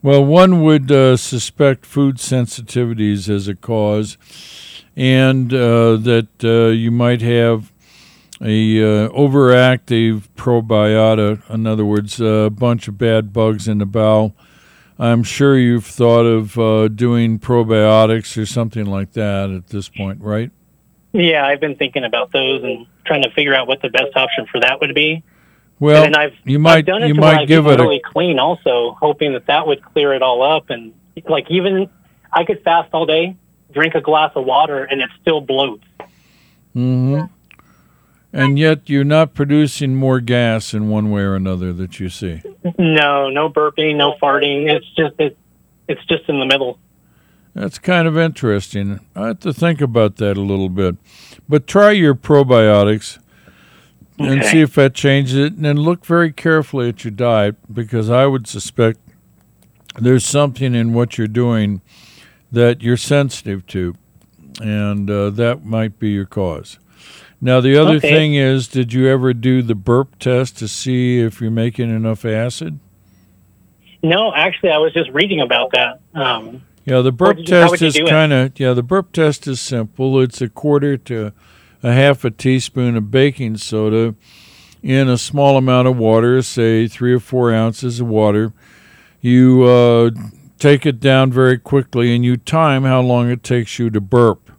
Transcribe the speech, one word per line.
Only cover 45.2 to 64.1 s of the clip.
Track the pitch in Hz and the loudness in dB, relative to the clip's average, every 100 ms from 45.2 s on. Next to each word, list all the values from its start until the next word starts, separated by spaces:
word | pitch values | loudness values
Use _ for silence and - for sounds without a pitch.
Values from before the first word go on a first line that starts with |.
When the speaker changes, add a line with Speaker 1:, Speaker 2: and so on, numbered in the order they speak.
| 151 - _ _ _ _ - | -6 -6 _ _ _ _ -12
Speaker 2:
it's | - | -10
just | - 160 - | -6 -6 -4
in | 143 | -6
the | 131 | -2
middle. | 135 127 - _ _ _ _ _ _ _ | -2 -2 -8 _ _ _ _ _ _ _
Speaker 1:
That's | - 101 - | -10 -10 -8
kind | - 180 165 | -2 0 2
of | 156 | 0
interesting. | 165 - 123 101 - 101 98 98 _ - | -2 -2 -2 -2 -4 -6 -6 -8 _ -10
I | 110 | -8
have | - | -6
to | - | -8
think | 139 170 151 | -4 -2 -2
about | 143 117 107 - | -2 2 0 0
that | 104 98 | -4 -4
a | |
little | 98 98 95 | -4 -4 -4
bit. | 90 92 87 _ - - - - | -2 -2 -4 _ -20 -20 -20 -2
But | 147 - | -2 2
try | 196 208 | 4 4
your | 208 160 | 6 2
probiotics | 131 - 147 131 123 110 104 101 107 - - _ _ _ _ _ _ _ _ _ _ | 0 2 2 4 4 6 4 2 0 -6 -20 _ _ _ _ _ _ _ _ _ _
and | 147 135 | -2 0
Speaker 2:
Okay. | - | 4
Speaker 1:
see | 165 | 4
if | 147 - | 4 4
that | 139 | 2
changes | - 143 139 135 | 2 0 0 0
it. | 135 147 | 0 -2
And | 214 | -2
then | 151 147 | -2 0
look | 156 175 - | 0 -2 -2
very | 170 170 | 0 0
carefully | 143 170 156 151 139 120 | -2 0 0 -2 -4 -4
at | 113 | -6
your | 117 | -12
diet, | 104 123 110 104 104 _ | -4 0 2 0 -4 _
because | 110 110 120 110 | -10 -6 -4 0
I | 123 139 | 2 2
would | 135 107 | 0 -6
suspect | 104 - - 113 110 _ _ _ _ _ _ _ _ _ - | -12 -10 0 0 0 _ _ _ _ _ _ _ _ _ -4
there's | 120 127 - | 2 2 2
something | 143 147 123 131 | -2 -2 -2 -4
in | 120 117 | -2 -2
what | 117 120 - | -2 -2 -4
you're | 110 | -4
doing | 110 120 113 104 98 _ _ _ - - _ _ | -2 -2 0 -2 -4 _ _ _ -20 -20 _ _
that | 117 120 120 | 2 2 2
you're | 117 123 | -2 -2
sensitive | - 143 139 - - 98 - | 0 0 0 -6 -10 -10 -8
to, | 95 90 87 _ | -6 -6 -8 _